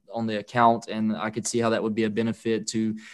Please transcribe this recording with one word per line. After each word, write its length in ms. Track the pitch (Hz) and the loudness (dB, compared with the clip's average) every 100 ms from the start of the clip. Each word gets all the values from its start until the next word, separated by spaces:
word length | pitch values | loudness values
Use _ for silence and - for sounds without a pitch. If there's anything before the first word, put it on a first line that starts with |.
| - | -10
on 160 | 110 113 | -6 -4
the 100 | 107 | -4
account, 500 | 104 120 120 117 - | -2 4 6 6 -2
and 260 | 110 110 | -2 -2
I 160 | 87 107 | -2 -4
could 160 | 113 - | -4 -2
see 140 | 117 | 0
how 120 | 117 | 2
that 120 | 110 | 2
would 100 | 110 | 0
be 120 | 110 110 | 0 0
a 40 | |
benefit 580 | 107 113 104 113 110 110 | 0 -2 -2 -2 -2 -2
to 280 | 110 110 107 - | -2 -2 -4 -10